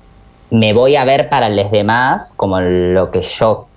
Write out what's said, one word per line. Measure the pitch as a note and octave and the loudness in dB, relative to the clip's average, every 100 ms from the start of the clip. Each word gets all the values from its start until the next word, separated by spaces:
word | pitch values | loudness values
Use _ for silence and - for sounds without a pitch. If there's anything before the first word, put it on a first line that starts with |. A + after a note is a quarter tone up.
| - - - _ - | -20 -20 -20 _ -4
me | A2+ A2 | 0 2
voy | G#2+ C3 D3 | 2 2 2
a | |
ver | C3 C#3 C#3+ | 2 0 0
para | C#3 A2+ | 0 0
los | G2+ G2+ | 0 0
demás | G#2+ G#2 A#2 C3 E3 - - | 0 0 0 0 -2 -6 -6
como | G2 F#2 | -4 -2
lo | F2+ F2+ F2+ F#2 F2+ | 0 0 0 0 0
que | F#2 | -4
yo, | - - A2+ G#2 - | -6 -2 -2 -2 -6